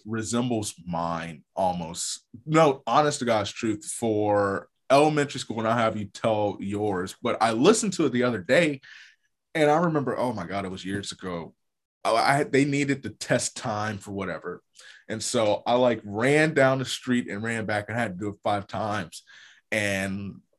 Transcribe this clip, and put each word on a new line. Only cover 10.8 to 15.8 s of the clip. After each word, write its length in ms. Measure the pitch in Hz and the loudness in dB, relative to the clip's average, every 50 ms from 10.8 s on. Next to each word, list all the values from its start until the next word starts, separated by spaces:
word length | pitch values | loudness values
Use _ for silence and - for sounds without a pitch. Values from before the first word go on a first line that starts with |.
| 90 | -8
years 280 | 92 98 101 95 - | -6 -6 -6 -6 -8
ago. 420 | - - 98 92 87 85 78 76 - _ _ _ _ _ _ _ _ _ - | -12 -10 -10 -8 -8 -8 -10 -12 -16 _ _ _ _ _ _ _ _ _ -2
Oh, 120 | 101 110 | 0 2
I, 280 | 113 - - 139 143 147 | 2 4 4 2 2 2
they 220 | 147 139 135 139 | 2 2 2 4
needed 380 | 147 139 143 143 135 139 135 - | 2 2 0 0 0 -2 -2 -4
to 80 | - | -10
test 440 | - - - - 139 123 - - - | -10 -10 -2 -2 0 0 0 -4 -6
time 440 | - - 123 107 104 107 107 107 98 | -6 -6 -6 -4 -4 -4 -4 -6 -8
for 120 | - 104 98 | -10 -10 -8
whatever. 500 | 98 95 90 82 78 78 87 90 90 _ _ _ - - - - - _ | -6 -6 -6 -8 -8 -8 -10 -12 -12 _ _ _ -20 -20 -20 -20 -20 _
And 140 | - 107 113 | -10 -8 -6
so 400 | 110 - - 123 110 104 101 - - | -4 -2 0 2 2 2 2 0 2
I, 80 | - 120 | 2 4
like, 260 | 123 | 4